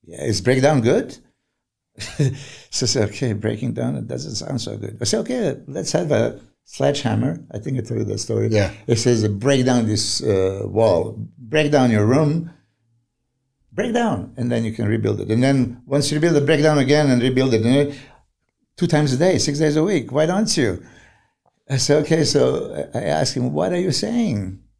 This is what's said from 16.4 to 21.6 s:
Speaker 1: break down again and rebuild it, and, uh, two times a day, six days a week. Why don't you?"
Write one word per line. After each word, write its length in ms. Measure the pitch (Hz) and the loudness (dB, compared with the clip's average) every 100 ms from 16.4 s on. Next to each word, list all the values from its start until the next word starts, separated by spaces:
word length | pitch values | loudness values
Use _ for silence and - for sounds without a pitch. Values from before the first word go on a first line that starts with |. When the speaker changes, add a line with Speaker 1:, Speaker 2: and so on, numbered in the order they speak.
| 139 | 4
Speaker 1:
break 160 | 156 | 4
down 160 | 156 147 | 4 4
again 320 | 131 147 147 | 4 4 4
and 120 | 123 | 2
rebuild 320 | 123 131 131 | 2 2 2
it, 100 | 113 | 2
and, 280 | 113 139 143 | 2 2 2
uh, 20 | - - - _ _ _ _ _ - | -4 -20 -20 _ _ _ _ _ -4
two 120 | 170 | 0
times 240 | 151 147 | 2 2
a 40 | 127 | 2
day, 220 | 180 160 | 2 2
six 200 | - 143 | -2 0
days 160 | 156 151 | 0 2
a 80 | |
week. 260 | 175 185 113 | 0 -2 -2
Why 160 | 131 160 | -2 0
don't 300 | 185 220 - | 0 0 0
you?" 260 | 117 82 - - - _ _ _ _ _ | 0 -2 -12 -20 -20 _ _ _ _ _